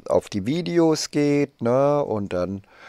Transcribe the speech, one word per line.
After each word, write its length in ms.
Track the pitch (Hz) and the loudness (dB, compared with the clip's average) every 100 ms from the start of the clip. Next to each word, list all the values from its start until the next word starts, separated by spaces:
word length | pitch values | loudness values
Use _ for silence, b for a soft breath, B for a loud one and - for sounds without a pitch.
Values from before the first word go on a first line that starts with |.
| - | 0
auf 220 | 92 - | 0 0
die 160 | 101 104 | -6 -4
Videos 640 | 170 170 170 165 151 - | -4 0 2 2 2 -2
geht, 500 | 147 147 143 139 _ | 0 2 2 0 _
ne? 420 | 117 131 143 147 | 0 2 2 0
Und 300 | - 107 95 | -2 -4 -4
dann 300 | 90 90 98 B B | -4 -4 -6 B B